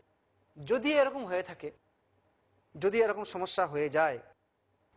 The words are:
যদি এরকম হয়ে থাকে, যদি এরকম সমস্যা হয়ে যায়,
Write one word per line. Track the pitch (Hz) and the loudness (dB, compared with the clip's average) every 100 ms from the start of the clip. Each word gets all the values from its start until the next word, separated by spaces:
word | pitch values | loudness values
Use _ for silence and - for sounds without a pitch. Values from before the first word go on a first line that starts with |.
| _ _ _ _ _ 151 139 | _ _ _ _ _ -10 -2
যদি | 247 277 | 0 2
এরকম | 302 269 277 202 | 4 4 0 -4
হয়ে | 180 | -4
থাকে, | 180 165 151 - _ _ _ _ _ _ _ _ _ 151 | -4 -10 -14 -14 _ _ _ _ _ _ _ _ _ -4
যদি | 185 226 | 0 2
এরকম | 214 208 | 2 0
সমস্যা | 202 185 180 - 170 | -6 -6 -4 -2 0
হয়ে | 147 147 | 0 0
যায়, | 151 156 120 - _ _ _ _ _ _ | 2 2 0 -10 _ _ _ _ _ _